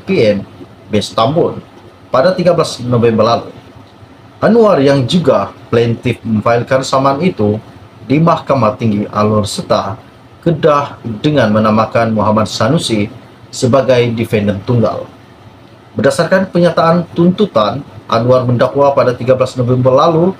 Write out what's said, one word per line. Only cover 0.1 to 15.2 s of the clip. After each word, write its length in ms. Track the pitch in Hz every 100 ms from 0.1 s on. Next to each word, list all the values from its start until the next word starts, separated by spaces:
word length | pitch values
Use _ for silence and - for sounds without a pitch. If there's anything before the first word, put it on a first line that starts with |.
| 185 110
N 160 | 101 - - - - -
Bes 160 | 104 - -
Tambun 400 | 123 160 110 - - - - - -
pada 240 | 127 175 185
tiga 160 | 175
belas 240 | 160 143 -
November 400 | 123 120 117 110
lalu. 240 | 110 117 - - - - - - - - - -
Anwar 400 | 170 233 214 165
yang 240 | 135 139
juga 480 | 120 180 143 107 98 - -
plaintiff 480 | 117 117 113 127 -
memfailkan 560 | 113 107 117 120 - -
saman 400 | - 135 135 139
itu 400 | 185 - 104 107 - - - - -
di 80 | 147
Mahkamah 560 | 165 160 - 131 107 107
Tinggi 240 | 113 101 101
Alor 320 | 104 107 107
Seta 560 | 104 - - 104 98 107 - - - -
Kedah 560 | 170 160 156 143 143 - 117 107
dengan 320 | 151 147 107
menamakan 640 | 107 110 110 107 117 113 110
Muhammad 320 | 101 107 107
Sanusi 640 | - 113 165 - 110 101 - - - -
sebagai 480 | - 123 127 120 123 120 113
defendant 480 | 110 107 101 101
tunggal. 400 | - 120 98 - - -